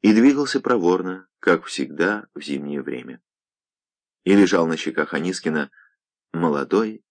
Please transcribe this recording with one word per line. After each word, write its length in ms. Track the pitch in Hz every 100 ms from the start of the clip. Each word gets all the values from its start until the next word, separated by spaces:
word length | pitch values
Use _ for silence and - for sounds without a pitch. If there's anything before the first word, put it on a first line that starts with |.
и 100 | 107
двигался 480 | 110 131 139 139 135
проворно, 680 | - 120 85 92 92 92 95 _
как 260 | - 82 -
всегда 600 | - 67 76 90 107 -
в 80 | -
зимнее 400 | 73 71 71 71
время. 400 | 67 64 - 62 _ _ _ _ _ _ _ _ _ _
И 120 | - 101
лежал 300 | 92 90 82
на 80 | 80
щеках 380 | - - 76
Анискина 560 | 73 87 90 80 78 71 _ _ _ _ _ _
молодой 720 | 85 82 71 69 98 110 110 _